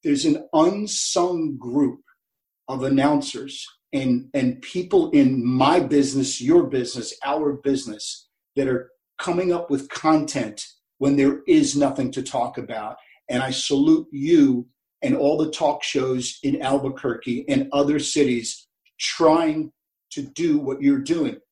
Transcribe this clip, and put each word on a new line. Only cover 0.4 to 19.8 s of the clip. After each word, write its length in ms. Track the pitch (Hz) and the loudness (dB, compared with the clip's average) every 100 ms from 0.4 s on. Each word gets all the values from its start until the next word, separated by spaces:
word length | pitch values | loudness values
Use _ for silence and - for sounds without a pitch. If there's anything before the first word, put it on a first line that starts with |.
| - | 0
unsung 1040 | 156 170 202 208 - - 185 175 175 156 135 | 2 2 0 -6 -6 -2 0 0 -2 -4 -6
group 420 | 123 135 131 - _ _ _ _ _ _ - | -4 0 0 -2 _ _ _ _ _ _ -12
of 160 | 131 | -6
announcers 800 | 135 135 143 147 - - 139 - - _ _ | 0 2 4 2 -2 -12 -12 -14 -18 _ _
and, 380 | 139 131 123 - | -4 0 -2 -2
and 260 | 139 127 123 | -2 0 -2
people 480 | - 180 175 196 156 | -8 -8 2 2 4
in 360 | 147 135 131 120 | 4 4 2 0
my 320 | 127 135 175 | 2 4 4
business, 640 | 135 143 131 135 127 - | 4 2 2 0 -4 -4
your 240 | 123 170 | 4 4
business, 500 | 147 135 120 127 107 - | 4 -2 -4 -8 -12 -8
our 280 | 139 151 147 | -6 -2 -2
business, 760 | 139 139 135 113 104 - - _ _ _ - | -2 -2 -2 -4 -12 -12 -14 _ _ _ -4
that 120 | 135 | -2
are 220 | 123 - _ _ - | -2 -6 _ _ -10
coming 340 | 180 175 185 | -4 -2 0
up 160 | 170 175 | -2 -2
with 200 | 139 - | -4 -4
content 760 | - 160 156 147 139 113 - - _ _ _ | -4 2 2 0 -6 -8 -10 -18 _ _ _
when 180 | 139 139 | 2 4
there 240 | 139 139 - | 4 2 4
is 280 | 156 143 143 | 4 4 2
nothing 340 | 139 - 123 | 0 0 -4
to 100 | - | -6
talk 340 | 127 127 120 - | -6 -4 -4 -6
about. 400 | 110 113 107 - - - - | -10 -10 -10 -14 -20 -20 -6
And 140 | 123 | -4
I 80 | 131 | -4
salute 560 | 135 - 139 151 160 - | -4 0 2 4 4 2
you 560 | 143 147 170 139 123 - _ _ _ | -6 2 6 6 4 -4 _ _ _
and 140 | 139 135 | -2 2
all 200 | 143 156 | 2 2
the 140 | 156 | -2
talk 320 | - 151 143 | 0 -2 -2
shows 560 | - 139 131 127 120 - | -4 -2 0 -2 -4 -6
in 180 | 139 147 | -4 -2
Albuquerque 840 | 131 139 131 - 131 117 - 120 143 | 0 -2 -2 -4 -6 -6 -6 -6 0
and 200 | 135 139 | -2 0
other 260 | 143 143 147 | 0 2 0
cities 680 | 143 156 139 120 110 - _ _ _ _ | -2 0 2 0 -4 -14 _ _ _ _
trying 760 | - - 165 160 165 156 156 _ | -8 4 4 6 2 -2 -6 _